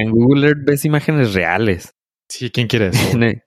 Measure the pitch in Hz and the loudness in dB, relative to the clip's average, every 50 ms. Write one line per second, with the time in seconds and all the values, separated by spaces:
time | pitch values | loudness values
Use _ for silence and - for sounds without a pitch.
0 | 107 110 113 113 117 127 143 143 139 147 147 147 139 139 143 139 - 156 151 147 | 0 0 2 2 4 4 4 4 2 2 0 0 0 -2 -2 0 0 -2 -2 -2
1 | - - 156 147 131 110 95 95 87 82 87 95 113 110 92 87 - - _ _ | 0 0 0 0 0 0 0 0 -2 0 0 0 0 0 -2 -2 -6 -14 _ _
2 | _ _ _ _ _ - - - 127 117 - - 123 107 - 117 107 98 - 120 | _ _ _ _ _ -18 -14 -10 -10 -8 -4 -4 -2 0 0 0 0 2 0 0
3 | - - - 120 117 113 104 - _ | 0 0 0 0 0 0 -2 -4 _